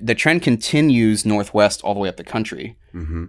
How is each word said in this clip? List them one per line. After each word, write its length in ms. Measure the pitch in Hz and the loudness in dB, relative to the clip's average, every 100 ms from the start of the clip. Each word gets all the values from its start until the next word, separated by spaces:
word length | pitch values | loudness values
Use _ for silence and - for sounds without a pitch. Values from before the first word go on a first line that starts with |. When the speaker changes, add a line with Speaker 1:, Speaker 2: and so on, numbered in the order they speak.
Speaker 1:
the 120 | 117 117 | -2 0
trend 280 | 151 170 | 2 2
continues 840 | 156 113 - 151 156 123 110 107 110 | 2 0 0 2 4 4 4 2 0
northwest 560 | 104 98 104 104 - | 0 0 2 2 2
all 100 | - 101 | -4 -4
the 40 | |
way 80 | 95 | -6
up 100 | - | -8
the 60 | |
country. 540 | 85 113 107 - 87 - _ | -8 -6 -6 -8 -12 -16 _
Speaker 2:
Mm-hmm. 320 | 87 78 82 | -12 -10 -8